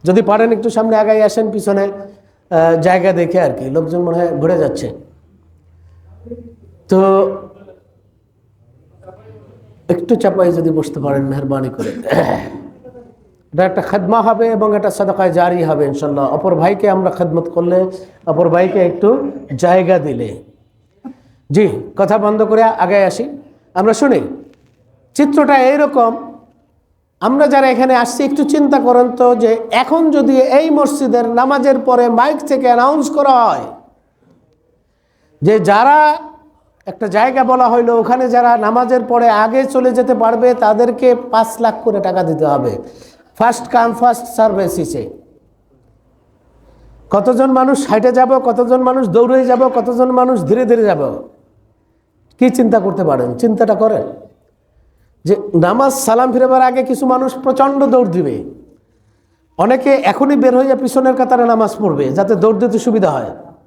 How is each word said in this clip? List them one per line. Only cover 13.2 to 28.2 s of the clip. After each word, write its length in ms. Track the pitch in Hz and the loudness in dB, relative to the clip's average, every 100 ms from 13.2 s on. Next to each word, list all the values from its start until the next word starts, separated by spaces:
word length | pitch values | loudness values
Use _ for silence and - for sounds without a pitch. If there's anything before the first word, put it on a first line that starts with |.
| _ _ _ | _ _ _
এটা 100 | 147 | -2
একটা 180 | 185 185 | -2 -2
খেদমা 400 | - 202 180 226 | -4 -4 0 0
হবে 260 | 226 214 226 | 0 0 0
এবং 280 | 220 214 208 | 0 0 0
এটা 140 | 208 | -2
সাদাকায়ে 420 | - 196 196 185 | -2 -4 0 0
জারি 320 | 165 175 180 | 0 0 0
হবে 220 | 160 151 147 | -2 0 -2
ইনশাআল্লাহ। 480 | 139 147 143 135 | -2 -4 -2 -2
অপর 200 | 139 185 | -2 -2
ভাইকে 360 | 170 170 196 208 | 2 2 2 0
আমরা 200 | 190 180 | 0 -2
খেদমত 380 | 180 175 165 170 | -2 -2 -2 -4
করলে, 420 | 170 175 185 185 - - _ - | -4 0 0 0 -6 -18 _ -4
অপর 220 | 160 170 | 0 2
ভাইকে 380 | 170 185 196 175 | 2 0 2 0
একটু 440 | 170 202 269 277 - - 131 | 2 0 0 -2 -10 -12 -2
জায়গা 420 | 175 185 175 180 | 2 2 2 0
দিলে। 440 | 147 120 113 95 - _ _ _ _ _ 247 - _ _ _ | 0 -6 -8 -10 -18 _ _ _ _ _ -20 -20 _ _ _
জি, 180 | 147 208 - - - | 0 2 -2 -12 -4
কথা 220 | 196 214 | -2 0
বন্ধ 240 | 208 214 | 0 0
করে 200 | 208 220 | 0 2
আগে 420 | 226 226 180 202 | 2 0 0 2
আসি, 240 | 190 - 269 - - _ _ | 0 -2 -10 -10 -20 _ _
আমরা 180 | 180 208 | -2 0
শুনি। 280 | 226 285 196 117 - - _ _ _ _ _ _ | 2 2 0 -2 -12 -18 _ _ _ _ _ _
চিত্রটা 420 | - 294 294 285 277 | -2 0 2 2 4
এইরকম, 760 | 254 285 294 285 226 277 - - _ _ _ _ _ _ _ _ | 2 2 0 2 0 -2 -12 -20 _ _ _ _ _ _ _ _
আমরা 260 | 208 269 285 | -2 2 2
যারা 240 | 277 262 | 4 2
এখানে 240 | 240 262 | 2 2
আসছি, 300 | 247 233 - | 2 0 -2